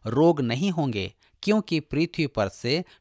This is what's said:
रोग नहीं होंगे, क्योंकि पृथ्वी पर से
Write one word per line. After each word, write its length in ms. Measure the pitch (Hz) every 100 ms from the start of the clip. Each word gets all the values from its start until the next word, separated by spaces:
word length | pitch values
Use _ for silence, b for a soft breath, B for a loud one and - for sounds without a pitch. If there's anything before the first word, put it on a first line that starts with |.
| 113
रोग 340 | 120 165 151
नहीं 300 | 120 127 196
होंगे, 440 | 160 139 104 95 - _ _
क्योंकि 380 | 202 214 - 160
पृथ्वी 460 | - 143 170 - 147
पर 220 | - 98
से 360 | - 120 156 b b